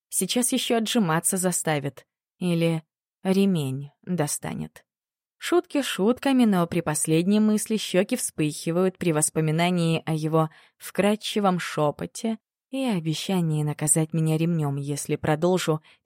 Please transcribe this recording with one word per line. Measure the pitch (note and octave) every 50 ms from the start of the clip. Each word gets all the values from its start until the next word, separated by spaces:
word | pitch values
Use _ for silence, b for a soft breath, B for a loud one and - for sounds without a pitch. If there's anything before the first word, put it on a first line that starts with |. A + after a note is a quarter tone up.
| _ _
Сейчас | - - G3 F#3 - A#3+ B3 - C4+
еще | A3+ - - A#3+ A#3
отжиматься | A3 G#3 - A#3+ G3+ E3 D#3+ E3 - - G3+ F#3
заставит. | F3+ F3+ F3 - - E3 D#3 C#3+ C#3+ C#3 - - - _ _ _ _ _ _ -
Или | F3+ F3+ E3+ E3 E3 E3 E3 D#3+ - _ _ _ _ _ _ _ -
ремень | F#3+ F#3 F#3+ G3 G3 F#3 D#3+ C#3+ C3 C3 C3+ C#3+ C#3+ _ _ _
достанет. | F#3 F#3 E3 D3 D3 - - - D3+ - - D#3 - - - - _ _ _ _ _ _ _ _ _ _ _
Шутки | - - E4 F4 F4 - - C#4+
шутками, | B3+ - - - F#3 A3 B3+ B3 - C#4 C4+ B3+ A#3+
но | G#3+ G3 F3+ E3+ E3+
при | - E3+
последней | - D#3 D3+ - - D#3+ D#3 D#3+ F3 F#3+ G#3 G#3+
мысли | G#3+ G#3+ G#3+ G#3 - - A3 G3+
щеки | - - - F3+ G3+ G#3+ B3+
вспыхивают | B3 - - - - D#3 D3+ D3+ - - E3+ E3 F3 F#3 F#3 F#3 -
при | F3 F3 D#3
воспоминании | D3+ D3+ - - D#3+ D#3 D#3 D3+ D#3+ E3+ F3+ F3+ F3 E3+ E3 E3 D#3 -
о | - D#3+
его | D#3 D#3 D#3 D#3+ D#3+ D#3+ D#3 b b b b b b
вкрадчивом | - - - - F#3 G3+ G#3+ G#3 - - - G#3+ G3+ F#3+ F3+ E3+
шепоте | - - - D#3 D3+ D3 C#3+ - - - - - - A3+ A3+ - _ _ _ _ _ _
и | - C4+ C4
обещании | B3 G#3 F3 D#3 D#3+ D#3 - - - G3 F3+ E3+ D#3+ D3+ D3+ D3
наказать | D3+ C#3+ - D#3 D3+ - E3 D#3+ D#3 -
меня | D#3+ D#3+ D#3+ D#3 D#3
ремнем, | E3 E3+ F3 D#3+ D3+ C#3+ C#3
если | C#3+ C#3 C#3+ C#3+ C#3 - - D3+
продолжу | - - D#3+ D3+ D3+ E3+ F3 F#3 F3 - - D#3 D#3 b b b b b